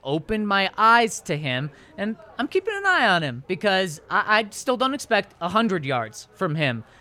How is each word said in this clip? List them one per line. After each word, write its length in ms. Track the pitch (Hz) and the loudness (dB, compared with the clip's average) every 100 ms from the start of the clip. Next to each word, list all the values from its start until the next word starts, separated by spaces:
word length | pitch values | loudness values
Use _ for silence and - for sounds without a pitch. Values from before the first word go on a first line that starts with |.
opened 420 | 131 156 - 214 208 | -4 -4 -2 -4 0
my 240 | 196 190 - | 0 0 4
eyes 420 | 220 233 226 - | 6 6 4 -2
to 140 | - 151 | -6 -4
him. 340 | 151 127 147 - - - | -2 -2 -4 -10 -16 -8
And 160 | 208 220 - - | -6 -6 -10 -6
I'm 80 | 262 | -2
keeping 280 | 381 381 403 | -2 -2 -2
an 100 | 392 | 0
eye 220 | 349 240 | 2 4
on 140 | 175 | 2
him 180 | 151 120 - | 0 -6 -6
because 520 | 185 208 190 190 151 - | -2 0 0 0 -6 -4
I, 280 | 202 208 214 | -2 2 2
I 40 | 214 | 0
still 260 | - - 254 | -6 -4 0
don't 180 | 262 | 0
expect 400 | 285 - 214 196 - | -4 -2 -2 -2 -6
a 80 | 170 | -2
hundred 360 | 208 226 180 | 0 0 0
yards 440 | 139 131 110 - - | -2 -4 -4 -10 -18
from 200 | - 185 | -6 -4
him 300 | 156 143 117 - - | 0 0 -2 -8 -20